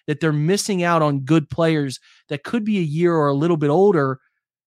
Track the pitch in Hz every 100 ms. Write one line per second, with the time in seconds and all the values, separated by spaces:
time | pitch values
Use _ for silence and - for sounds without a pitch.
0 | - 147 160 151 156 202 - 185 175 170
1 | 151 139 131 160 151 - 165 156 139 127
2 | _ _ _ 147 - 240 214 208 160 156
3 | 175 165 143 139 170 165 147 160 202 170
4 | 135 131 _ _ _ _